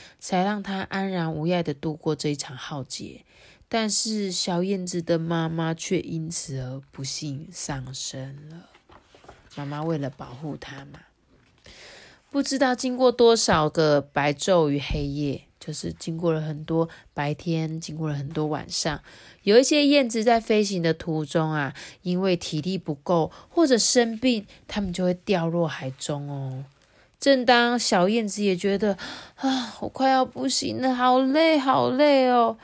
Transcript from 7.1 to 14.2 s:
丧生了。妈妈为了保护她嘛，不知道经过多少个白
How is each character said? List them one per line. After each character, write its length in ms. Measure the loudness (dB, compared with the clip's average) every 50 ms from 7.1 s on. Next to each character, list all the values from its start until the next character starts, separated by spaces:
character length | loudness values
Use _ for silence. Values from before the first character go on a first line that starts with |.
| -8 -8 -8 -8 -8 -8 -10 -12 -10
丧 400 | -8 -6 -6 -6 -6 -8 -10 -12
生 560 | -10 -10 -10 -10 -12 -12 -12 -14 -16 -18 -18
了。 180 | -20 -20 -20 _ _ _ _ _ -20 -20 _ _ _ -20 -20 -20 -20 _ _ -18 -14
妈 100 | -12 -10
妈 160 | -8 -6 -6
为 160 | -2 -2 -2
了 120 | -2 -4 -6
保 240 | -8 -10 -16 -16 -14
护 240 | -12 -10 -10 -10
她 260 | -10 -12 -16 -16 -16 -16 -18
嘛， 80 | -20 -20 _ _ _ _ _ _ _ _ _ _ _ _ _ -20 -20 -20 -20 -20 -20 -20 -20 -20 -20 _ _ _
不 140 | -2 -2 -2
知 160 | 0 0 2
道 160 | 2 2 2
经 220 | 0 -2 -4 0
过 120 | 4 4 4
多 240 | 6 8 6 8 8
少 360 | 6 4 4 4 4 4 2
个 320 | 2 2 4 4 4 4
白 320 | 2 0 -2 0